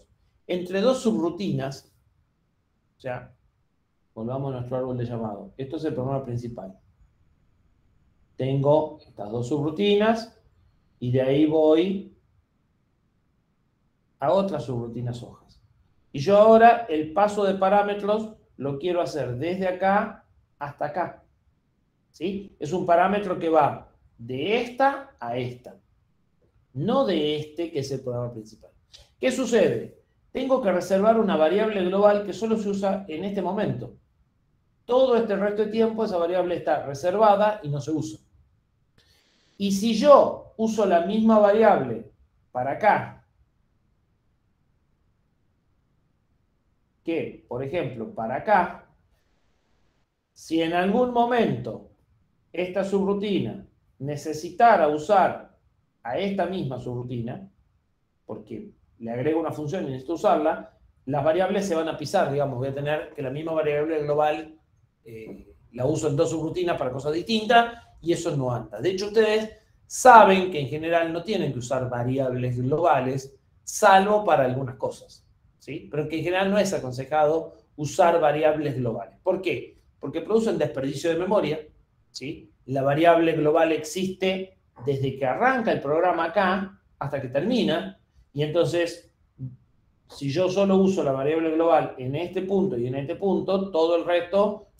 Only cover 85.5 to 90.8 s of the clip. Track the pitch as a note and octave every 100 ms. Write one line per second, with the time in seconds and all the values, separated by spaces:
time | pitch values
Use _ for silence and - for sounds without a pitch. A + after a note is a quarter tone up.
85.5 | C4 A3 C#3+ C#3 D#3 F3+ E3+ E3+ G3+ F#3
86.5 | G3 G3 - _ - C#3 C#3+ B2+ C3 F3+
87.5 | B3 D#3+ D#3+ G3 - _ _ _ C#3+ D3+
88.5 | E3 D3+ E3+ E3 - - _ _ - C3
89.5 | - _ _ _ _ _ - C#3 C#3+ F#3
90.5 | F#3 G3 F#3+